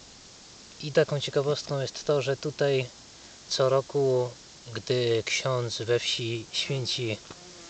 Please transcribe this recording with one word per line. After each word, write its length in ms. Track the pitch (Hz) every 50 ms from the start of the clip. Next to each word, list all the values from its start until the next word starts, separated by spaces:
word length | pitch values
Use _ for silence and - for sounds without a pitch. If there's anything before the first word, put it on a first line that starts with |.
| - - - - - - - - - - - - - - - - 151
I 100 | 151 135
taką 280 | 165 147 - 147 139
ciekawostką 600 | - 147 - 147 135 147 147 - - - 147 139
jest 240 | 131 - - - -
to, 180 | - 147 143 120
że 140 | 135 135
tutaj 500 | - - 151 - - 147 143 139 131 127 - - - - - - - - - - - - -
co 200 | - - 135 131
roku, 600 | 135 135 127 - - 143 135 135 127 127 123 120 120 - - - - - - 120 113
gdy 480 | 107 - - 127 123 120 117 113 113 -
ksiądz 560 | - - - - 135 131 123 120 113 - - 113
we 160 | 107 120 117
wsi 480 | - - - - 120 113 117 113 101 - -
święci 680 | - - - 143 135 120 107 - - 123 113 107 - - - - - - - - - -